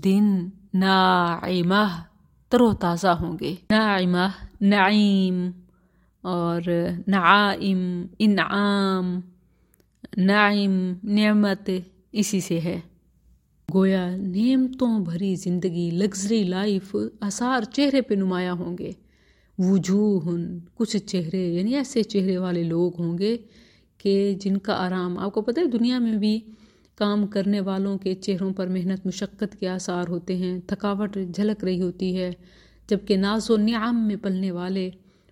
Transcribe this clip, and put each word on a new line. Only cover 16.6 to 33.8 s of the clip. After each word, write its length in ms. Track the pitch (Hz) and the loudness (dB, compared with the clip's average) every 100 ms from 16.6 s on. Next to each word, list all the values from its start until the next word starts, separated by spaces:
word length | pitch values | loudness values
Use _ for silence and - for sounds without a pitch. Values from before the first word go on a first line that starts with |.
| 208 190 185 208 220 - | 0 -2 -2 -6 -6 -6
آثار 420 | 202 - 240 262 214 | -6 -4 -2 -2 -2
چہرے 280 | - 285 269 | 0 2 2
پہ 140 | 254 | 2
نمایاں 400 | 202 190 180 180 | 0 0 0 -2
ہوں 240 | 175 175 175 | -4 -6 -8
گے۔ 120 | - - _ _ _ _ _ - | -10 -12 _ _ _ _ _ -2
وجوہ، 800 | 185 196 165 196 214 190 160 170 170 175 170 | 2 2 2 2 2 2 0 -4 -4 -8 -14
کچھ 220 | _ 220 208 | _ -4 -4
چہرے، 480 | 202 185 160 190 180 | -4 -4 -4 -4 -2
یعنی 200 | 175 202 | -2 0
ایسے 280 | 277 262 233 | -2 -2 -2
چہرے 340 | 214 202 190 185 | -2 0 0 0
والے 240 | 185 175 | -2 -2
لوگ 380 | 170 165 180 175 | -2 0 0 -2
ہوں 180 | 170 170 | -4 -2
گے 180 | 202 233 - - - _ _ _ | -2 -4 -6 -20 -20 _ _ _
کہ 360 | 202 196 202 196 | 0 2 2 -2
جن 160 | 196 196 | -2 -2
کا 180 | 202 - | -2 -2
آرام، 340 | 180 185 180 175 | -2 -2 -4 -4
آپ 140 | 196 | -4
کو 80 | 214 | -4
پتہ 180 | 214 247 | -2 -2
ہے 60 | 349 | 0
دنیا 320 | 233 233 254 | 0 0 0
میں 180 | 233 220 | 0 0
بھی 220 | 214 220 - - - _ _ _ | 0 0 -4 -20 -20 _ _ _
کام 280 | 208 208 202 | -2 0 0
کرنے 340 | 202 196 202 | -2 0 0
والوں 360 | 190 190 196 190 | -2 -2 -4 -4
کے 160 | 190 | -4
چہروں 380 | 185 196 185 190 | -6 -4 -2 -2
پر 140 | 190 185 | -4 -4
محنت 400 | 185 180 190 190 | -2 -2 -4 -6
مشقت 520 | 180 196 - 202 - | -6 -8 -6 -8 -6
کے 80 | 185 | -6
آثار 400 | 185 180 175 175 | -6 -4 -4 -4
ہوتے 280 | 175 175 185 | -6 -4 -4
ہیں، 220 | 180 180 180 | -4 -4 -6
تھکاوٹ 500 | 190 202 202 208 202 185 | -4 -4 -2 -4 -4 -6
جھلک 300 | 170 208 208 | -2 -2 -2
رہی 160 | 185 180 | -2 -2
ہوتی 340 | 180 180 185 185 | -2 -2 -4 -2
ہے، 120 | 180 180 - - - _ - | -4 -8 -16 -20 -20 _ -4
جبکہ 280 | 196 202 196 | -4 0 0
ناز 340 | 196 220 214 | 2 0 2
و 60 | 220 | 2
نعم 500 | 214 233 | 2 0